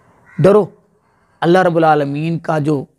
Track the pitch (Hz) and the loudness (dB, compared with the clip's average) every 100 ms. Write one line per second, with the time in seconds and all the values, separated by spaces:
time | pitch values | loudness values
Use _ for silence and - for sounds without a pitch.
0 | _ _ _ - 175 214 175 - _ _ | _ _ _ 0 2 2 0 -10 _ _
1 | _ _ _ - 160 185 180 165 160 151 | _ _ _ -6 0 2 2 2 2 2
2 | 139 143 160 160 170 156 147 143 - | -2 -6 -6 -6 -6 -4 -2 -4 -6